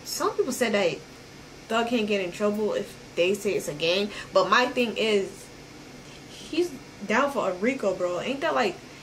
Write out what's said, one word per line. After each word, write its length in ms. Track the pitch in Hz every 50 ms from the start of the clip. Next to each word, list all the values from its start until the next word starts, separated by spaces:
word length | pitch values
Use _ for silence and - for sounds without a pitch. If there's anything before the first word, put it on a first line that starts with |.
| -
some 280 | - - - 285 392 -
people 180 | - 403 285
said 220 | 247 - 247 226 208
that 240 | 202 196 170 143 123 - - - - - - - - - - - - - -
Thug 200 | 220 226 233 233
can't 200 | 247 240 214 208
get 140 | 208 202
in 100 | 190 175
trouble 420 | 175 - 208 208 208 208 214 202 202
if 220 | - 202 - - - - - -
they 180 | - 170 180 202
say 200 | 202 - 208 185
it's 140 | - 202 -
a 60 | 156
gang. 360 | 147 160 160 175 190 202 208 - - - -
But 180 | - 190 185 185
my 180 | 202 233 247 254
thing 280 | 262 254 247 226 196
is, 500 | - 208 220 214 202 190 175 - - - - - - - - - - - - - - - - - - - -
he's 420 | - - - - - 320 359 349 - - - - - - 202
down 260 | 196 214 233 277 285
for 180 | 277 233 - 190
a 40 | 180
rico, 420 | 175 196 240 269 269 - 202 180
bro. 260 | 180 180 175 180 170
Ain't 200 | - 208 262 277
that, 120 | 349 320 285
like, 200 | 262 247 196 170 - - - - -